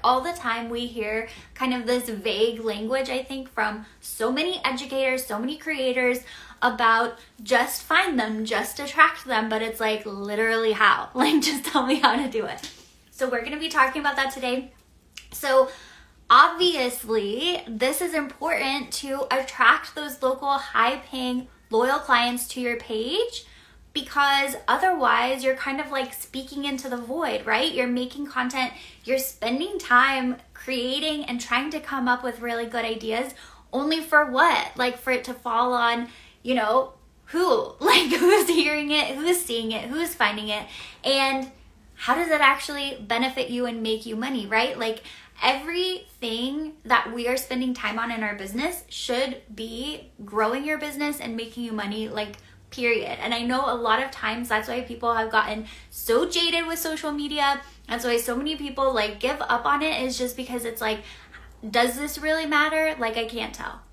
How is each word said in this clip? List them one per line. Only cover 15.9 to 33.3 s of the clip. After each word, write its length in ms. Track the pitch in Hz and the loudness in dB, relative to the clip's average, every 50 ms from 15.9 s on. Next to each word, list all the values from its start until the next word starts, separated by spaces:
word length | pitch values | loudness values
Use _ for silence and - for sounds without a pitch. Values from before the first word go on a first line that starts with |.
| - - - - _ _ _ - | -20 -20 -20 -20 _ _ _ 6
obviously, 1300 | - 269 311 349 330 330 359 359 330 277 254 247 240 - - 214 226 220 202 202 214 254 311 359 349 - - | 8 8 8 8 6 2 2 2 2 2 0 -2 -2 -4 -4 -2 0 0 0 0 -2 -2 -2 -2 -2 -2 -6
this 320 | 233 226 208 254 269 302 - | -8 -4 0 0 0 2 0
is 140 | 359 349 320 | -2 -2 -2
important 800 | 311 294 254 - - 294 330 330 302 277 269 277 285 - - - | -2 -4 -4 -6 -6 -4 -2 0 0 0 0 -2 -2 -4 -6 -8
to 320 | - 285 269 269 277 262 - | -6 -6 -4 -4 -4 -2 0
attract 640 | - 269 262 - - - 240 233 302 - - - - | 0 0 0 -2 0 4 6 6 6 4 2 -4 -8
those 260 | 302 302 294 - - | -8 -8 -8 -4 -2
local, 300 | 262 262 262 269 285 277 | 0 0 0 0 0 0
high-paying, 960 | 277 277 - - - 220 226 247 285 277 - - - 156 151 151 247 254 254 - - _ _ - | 0 0 -2 0 2 2 2 2 2 -2 -6 -10 -8 -6 -4 -2 -2 -4 -4 -8 -14 _ _ -2
loyal 280 | 220 220 247 262 285 294 | 2 2 4 4 2 0
clients 480 | - - 254 233 240 247 247 247 - - | 2 4 4 4 4 2 0 -2 -6 -6
to 120 | - 254 | -6 -4
your 160 | 247 240 233 | -4 -2 -4
page, 640 | 233 - - 226 220 226 254 339 427 466 480 - - - - - - - - - - - - | -4 -6 -6 -6 -4 -4 -2 -2 -2 -2 -2 -4 -10 -14 -16 -20 -20 -20 -20 -20 -20 -20 -10
because 640 | - 302 262 - - 285 285 277 277 277 277 269 254 - - | -8 -8 -8 -2 0 2 4 4 4 2 2 0 -2 -2 0
otherwise 760 | - 233 - 370 370 359 311 254 226 226 233 247 254 269 254 254 | 0 2 4 4 2 4 4 4 4 4 4 2 0 0 0 0
you're 120 | 262 262 | 0 0
kind 260 | 262 - 277 269 285 | 0 -2 -4 -4 -4
of, 100 | 285 269 | -4 -4
like, 220 | 285 269 254 247 - | -4 -4 -4 -4 -8
speaking 500 | - - - - 262 262 - 277 277 277 | -12 -12 -10 -10 -10 -10 -8 -8 -6 -4
into 240 | 285 269 254 277 262 | -4 -4 -4 -4 -4
the 80 | 247 | -6
void, 480 | 240 240 226 269 339 320 254 208 214 - | -6 -4 -4 -4 -2 -2 0 -2 -2 0
right? 280 | 330 320 233 277 320 - | 0 0 2 2 0 0
You're 140 | - 247 | 0 0
making 380 | 247 240 247 254 254 - 285 285 | 2 0 0 -2 -4 -6 -8 -10
content, 460 | 285 - 262 247 254 269 262 254 247 - - - - - - - | -6 -4 -4 -4 -2 -2 -2 -2 -4 -4 -10 -18 -20 -20 -12 -4
you're 160 | 226 262 262 | -2 0 0
spending 580 | 262 - - - 214 233 247 269 349 415 415 | 0 -4 -6 -6 -4 -2 -2 -2 -2 -4 -4
time 600 | 359 - - 247 247 262 277 269 262 254 254 254 - - - - | -6 0 4 6 6 6 6 4 2 0 -2 -2 -4 -10 -18 -20
creating 720 | - - 262 262 247 240 254 262 294 311 311 302 294 285 | -12 -6 -4 -2 -2 -2 -2 -2 -2 -2 -2 -2 -4 -4
and 160 | - 247 240 | -4 -6 -6
trying 300 | - - 240 254 277 311 | -2 0 0 0 0 -2
to 80 | 311 302 | -4 -6
come 260 | 302 - 277 269 247 | -6 -6 -4 0 2
up 160 | 247 247 247 254 | 2 2 2 0
with 160 | 247 233 226 | -4 -6 -6
really 260 | 233 240 233 233 233 | -6 -4 -4 -4 -4
good 200 | 233 240 233 226 | -4 -4 -4 -2
ideas, 500 | 220 226 220 220 220 220 233 269 269 | -2 -4 -4 -4 -2 -2 -2 -2 -4